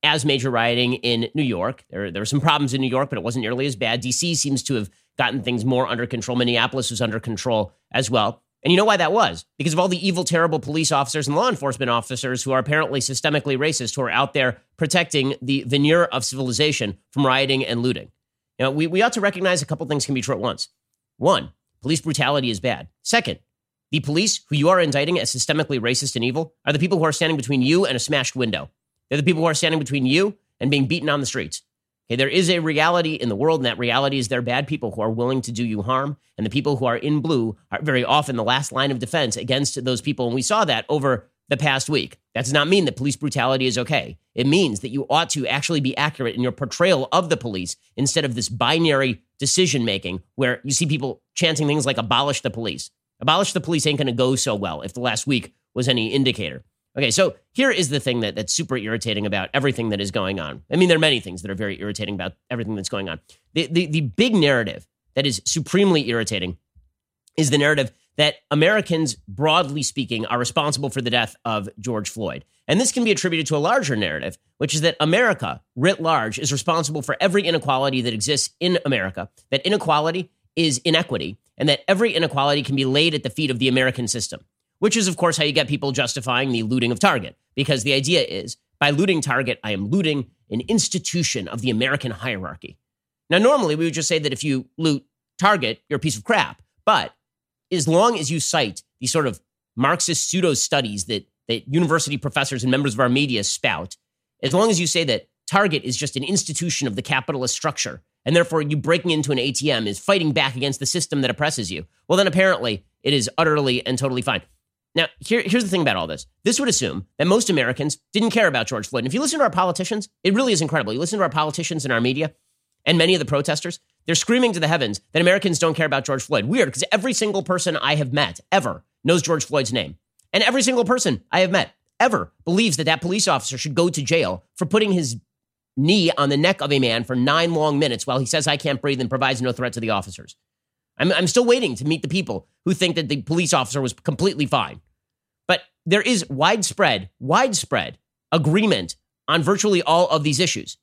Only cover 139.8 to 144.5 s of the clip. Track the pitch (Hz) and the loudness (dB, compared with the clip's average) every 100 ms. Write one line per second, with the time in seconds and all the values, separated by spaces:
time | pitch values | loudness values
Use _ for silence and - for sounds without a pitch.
139.8 | 113 101 95 90 - - _ _ _ _ | -2 -2 -4 -14 -20 -20 _ _ _ _
140.8 | _ _ 160 165 175 247 240 247 220 113 | _ _ 2 2 2 2 4 4 2 -2
141.8 | 131 160 139 185 175 101 - _ - 185 | -2 -2 -2 -4 -2 -6 -10 _ -2 0
142.8 | 180 165 151 143 - 165 170 156 127 139 | 0 0 -2 -4 0 0 2 2 0 -2
143.8 | 131 - - 143 190 147 139 | -4 -4 0 2 2 2 0